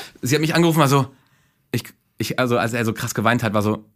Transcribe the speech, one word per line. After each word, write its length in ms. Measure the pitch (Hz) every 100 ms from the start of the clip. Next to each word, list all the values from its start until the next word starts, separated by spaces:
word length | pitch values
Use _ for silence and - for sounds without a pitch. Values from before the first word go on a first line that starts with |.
| - -
sie 120 | 120 147
hat 40 |
mich 140 | 156
angerufen, 240 | 160 170 160
war 100 | 135
so, 180 | 139 127 - _ _ _ _ _
ich, 120 | 117 - _ _ _
ich, 200 | 107 -
also 200 | 127 120
als 160 | 113
er 100 | 120
so 80 | 113
krass 220 | 110 117
geweint 280 | - 110 120
hat, 120 | 113
war 80 | 107
so 220 | 104 107 -